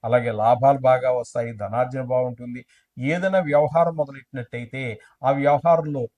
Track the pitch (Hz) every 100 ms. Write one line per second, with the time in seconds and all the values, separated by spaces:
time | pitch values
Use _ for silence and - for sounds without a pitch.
0 | 117 123 117 107 110 120 135 139 127 131
1 | 127 127 120 120 117 113 101 113 123 131
2 | 127 127 127 120 123 123 - _ _ -
3 | 131 170 190 190 156 147 151 160 170 160
4 | 139 135 _ 131 117 120 117 135 127 104
5 | _ _ 131 139 139 143 170 165 151 139
6 | 120